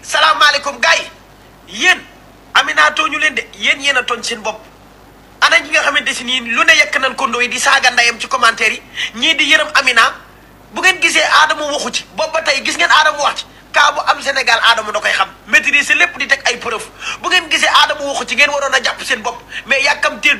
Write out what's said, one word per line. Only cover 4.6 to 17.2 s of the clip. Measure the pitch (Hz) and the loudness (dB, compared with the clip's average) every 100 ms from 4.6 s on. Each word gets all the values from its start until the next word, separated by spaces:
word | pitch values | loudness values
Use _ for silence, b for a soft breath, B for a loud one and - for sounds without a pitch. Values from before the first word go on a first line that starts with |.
| - - - - - - - - | -16 -20 -20 -20 -20 -20 -20 0
Ana | 269 320 | 2 2
ñi | 294 | 2
nga | 311 | 0
xamante | 285 285 - | 0 0 -2
si | - | -6
nii | 247 254 233 | -4 -6 -2
lu | 240 | 0
ne | - 294 | 2 4
yekk | 294 285 | 2 0
nañ | 269 247 | -2 -2
ko | 254 | -4
Ndoye | 240 240 | -2 -4
di | 247 | -2
saaga | 277 269 254 | 0 2 2
ndeyam | 247 233 233 | 2 0 0
ci | 240 | -4
commentaire | 269 247 - 233 | 0 2 2 -2
yi, | 233 - B B 214 | -2 -10 B B -4
ñii | 294 320 | -2 0
di | 294 | 2
yërëm | 311 302 | 2 2
Amina. | 302 262 233 254 - - - - - - | 0 0 2 2 0 -16 -20 -20 -20 -14
Bu | - | -2
ngeen | 370 370 | 0 2
gisee | - 320 311 269 | 0 0 2 4
Adama | 302 311 302 | 4 4 -2
waxu | 285 247 | -4 -4
ci, | - - - | -8 -10 -6
boobu | 311 | -4
ba | 320 | -2
tey | 208 - | -2 -2
gis | 214 277 | -2 -2
ngeen | 339 | 4
Adama | 233 - 202 | 4 4 2
wax | - - | -2 -4
ci. | - B - | -12 B -4
Kaa | 311 294 | 2 2
bu | 294 - | 2 -2
am | 277 | -2
Sénégal | 254 277 247 226 220 | -2 -2 0 2 4
Adama | 226 214 | 2 0
da | 208 | -4
koy | 202 | -2
xam, | 190 - - - | 0 -2 -4 0
maîtriser | 294 285 285 277 | 2 4 2 2
lépp | 302 349 254 | 2 0 -2
di | 277 | -2
teg | 277 | -2
ay | 233 240 | 0 -4
preuve. | 240 220 - B B B | -4 -6 -8 B B B